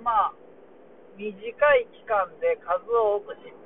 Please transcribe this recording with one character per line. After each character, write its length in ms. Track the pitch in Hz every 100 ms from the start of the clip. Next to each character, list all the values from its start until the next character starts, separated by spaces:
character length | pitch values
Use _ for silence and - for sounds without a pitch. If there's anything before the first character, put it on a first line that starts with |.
ま 280 | 233 226 -
あ、 20 | - - - - - - - - 196
短 600 | 208 190 220 - 294 269
い 80 | 233 -
期 80 | -
間 320 | 214 175 160
で 180 | 170 165
数 300 | - 180 190
多 300 | 233 214 208
く 140 | 202 -
失 140 | - -